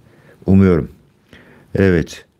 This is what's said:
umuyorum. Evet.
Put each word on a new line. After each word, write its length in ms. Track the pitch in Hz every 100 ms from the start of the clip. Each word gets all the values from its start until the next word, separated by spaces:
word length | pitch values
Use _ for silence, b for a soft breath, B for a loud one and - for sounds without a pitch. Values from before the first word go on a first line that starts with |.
| b b b b -
umuyorum. 420 | 95 95 82 - - _ _ b b b b b
Evet. 500 | - 98 87 - - _